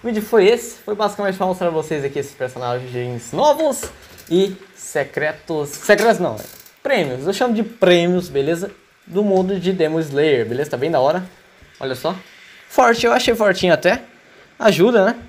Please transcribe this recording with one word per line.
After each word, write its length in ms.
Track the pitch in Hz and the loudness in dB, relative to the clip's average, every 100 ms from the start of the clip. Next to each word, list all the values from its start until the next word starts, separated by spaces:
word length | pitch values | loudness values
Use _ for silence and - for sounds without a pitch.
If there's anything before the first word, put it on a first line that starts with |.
o 40 | 233 | -4
vídeo 140 | 214 | -4
foi 260 | 208 226 190 | 2 4 4
esse. 300 | 233 - - | 2 -4 -14
Foi 140 | - | -10
basicamente 440 | 208 208 202 202 185 | -4 -4 -2 -4 -2
pra 100 | 190 | -2
mostrar 200 | 180 175 | -2 -2
pra 80 | |
vocês 280 | 160 156 156 | -2 -4 -4
aqui 160 | 139 143 | -4 -6
esses 140 | 139 | -8
personagens 960 | - 127 123 123 123 127 123 123 120 - | -8 -8 -6 -6 -6 -6 -8 -8 -10 -8
novos 580 | 156 294 285 311 254 - - - - - | 0 0 2 -2 -4 -10 -16 -20 -20 -2
e 260 | 170 190 185 - | 0 0 -4 -20
secretos. 960 | - - 151 135 - 151 151 - 156 147 | -20 -8 -6 -4 -4 -6 -6 -8 -6 -6
Secretos 500 | - - 202 226 208 | -6 2 4 4 2
não, 160 | 170 | -2
é 80 | 107 - - - _ | -6 -14 -20 -20 _
prêmios. 420 | 277 247 147 131 | -2 -2 -2 -4
Eu 80 | 151 | -4
chamo 200 | 196 254 | -2 0
de 100 | 220 | 0
prêmios, 640 | 220 - 180 175 175 180 175 | -2 2 4 6 4 0 -2
beleza? 420 | 139 143 170 190 - _ _ | -2 0 -2 -6 -12 _ _
Do 180 | - 175 | -6 -2
mundo 360 | 208 190 185 196 | 2 2 0 -2
de 120 | 175 | -2
Demon 280 | 185 156 165 | 0 0 0
Slayer, 460 | 156 139 156 127 | -2 0 2 2
beleza? 260 | 107 123 147 | 0 -4 -4
Tá 60 | 123 | -4
bem 140 | 151 | 0
da 80 | 156 | 2
hora. 240 | 135 175 185 - _ _ - _ | 2 0 -6 -18 _ _ -20 _
Olha 160 | 135 | -8
só. 180 | 123 160 185 - - - - - | -4 -6 -6 -14 -20 -20 -20 -4
Forte, 380 | - 247 233 | 2 4 4
eu 80 | 233 | 2
achei 200 | 240 247 | 2 0
fortinho 400 | 226 208 185 185 | 2 0 2 2
até. 280 | 156 180 240 - - _ - - _ | 2 2 0 -6 -20 _ -20 -20 _
Ajuda, 460 | 226 156 208 233 | 0 4 4 4
né? 140 | 190 - | 2 0